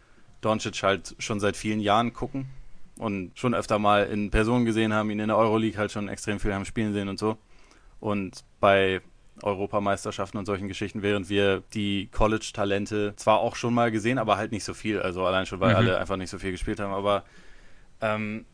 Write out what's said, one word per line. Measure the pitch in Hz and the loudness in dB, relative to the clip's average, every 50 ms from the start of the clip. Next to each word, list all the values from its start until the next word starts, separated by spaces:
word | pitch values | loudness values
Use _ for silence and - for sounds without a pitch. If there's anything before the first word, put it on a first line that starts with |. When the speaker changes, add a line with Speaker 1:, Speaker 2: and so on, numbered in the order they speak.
| _ _ - - - - - - | _ _ -20 -20 -20 -20 -12 -4
Speaker 1:
Doncic | - 110 110 107 - 107 - - 101 | 0 0 0 0 -2 -6 -4 0 2
halt | 98 98 87 - - - - | 2 2 2 -2 -10 -12 -10
schon | - - 110 101 | -6 -4 -2 0
seit | 104 101 95 | 0 0 0
vielen | - - 107 107 107 | 0 -2 -2 -2 0
Jahren | 101 101 101 113 120 117 | 2 4 4 4 4 0
gucken | - - 127 127 - 135 135 131 - - - - - - - - - - | -2 -6 -8 -6 -6 -8 -8 -8 -12 -14 -14 -14 -12 -12 -14 -12 -10 -6
und | 113 110 101 95 90 85 - - | -4 -4 -4 -4 -6 -8 -8 -4
schon | - 123 110 | -2 0 0
öfter | 90 - - 110 104 | 0 0 0 2 4
mal | 107 104 104 104 101 | 4 6 6 6 4
in | - 107 104 104 98 | 2 0 -2 -2 0
Person | - 110 107 113 123 123 120 | 2 2 4 4 4 2 2
gesehen | 113 107 110 113 107 107 | 2 2 2 2 2 2
haben, | 107 107 107 | 0 0 0
ihn | 104 107 | -2 -2
in | 107 107 | 0 2
der | 107 107 | 4 4
Euroleague | 113 107 110 113 113 110 101 107 | 4 4 4 2 2 0 0 -2
halt | 104 101 | -4 -4
schon | - 107 101 101 | -4 -6 -6 -8
extrem | - - - 107 104 95 | -8 -8 -4 -4 -4 -2
viel | - 107 98 | 0 -2 -2
haben | 98 95 | -2 -4
spielen | - - 117 107 104 | -4 -4 -2 -2 0
sehen | 101 104 98 101 | -2 -2 -2 -4
und | 95 - | -4 -2
so. | 104 110 110 - _ - - - - - - - - - - - | -2 -2 -2 -4 _ -20 -20 -20 -20 -20 -20 -20 -20 -20 -14 -8
Und | - 107 101 101 95 90 - - - - _ - | -4 -2 -2 -2 -2 -4 -8 -14 -20 -16 _ 4
bei | 104 101 98 98 95 95 95 92 - - - - - - - - | 6 6 8 6 6 4 2 -2 -4 -10 -20 -20 -20 -20 -14 -6
Europameisterschaften | - 104 98 92 101 95 107 104 101 101 98 - - 107 - - 95 95 - 107 | -4 -4 -2 -2 -2 -2 -2 0 0 0 -2 -2 -4 -6 -6 -6 -6 -6 -6 -6
und | 95 | -4
solchen | 104 101 92 101 98 | -4 -4 -4 -4 -6
Geschichten, | 98 - 107 95 - 107 | -6 -6 -8 -6 -6 -2
während | 98 104 101 101 90 92 | 0 0 0 0 0 0
wir | 101 101 101 98 95 92 - - | 2 4 4 4 4 2 -2 -6
die | - 110 104 101 101 98 - - | -6 -4 -2 -2 -2 -2 -4 -4
College-Talente | - - 110 107 110 107 - - - 110 101 101 98 101 104 - 107 104 104 104 104 | 0 2 2 4 2 0 -4 -6 -4 -2 0 0 0 0 -2 -2 -2 -2 -2 -2 -4
zwar | - - 113 107 92 | -2 2 4 4 4
auch | 117 117 - | 4 0 -2
schon | - - 117 | -2 -2 0
mal | 120 120 120 117 | 2 2 2 2
gesehen, | 110 110 101 117 131 127 | 2 0 0 0 0 0
aber | 110 107 98 | 2 2 2
halt | 98 110 107 | 2 0 -4
nicht | 113 92 - | -4 -6 -6
so | - 90 | -8 -10
viel, | - - 107 104 92 | -6 -4 -4 -2 -2
also | 90 95 87 92 92 | -2 -2 -2 0 0
allein | 90 92 95 92 | 2 2 0 0
schon, | - 98 90 | -2 -2 0
weil | 95 95 | 2 4
Speaker 2:
Mhm. | - | 4
Speaker 1:
alle | 92 - 92 92 95 | 4 4 4 2 0
einfach | 92 92 98 | 0 -2 -4
nicht | 95 92 - | -4 -6 -8
so | 98 87 | -8 -8
viel | 95 95 | -6 -6
gespielt | 90 - - 107 104 104 | -4 -4 -4 -4 -4 -4
haben, | 101 98 | -4 -4
aber, | 98 101 98 101 101 98 - - - - - - - - - - - - - - - - | -4 -2 0 2 2 0 0 -6 -20 -20 -20 -20 -20 -20 -20 -20 -20 -20 -20 -18 -10 -4
ähm, | - 107 107 107 107 107 107 110 - - | -2 -2 -2 -2 -4 -6 -6 -8 -12 -14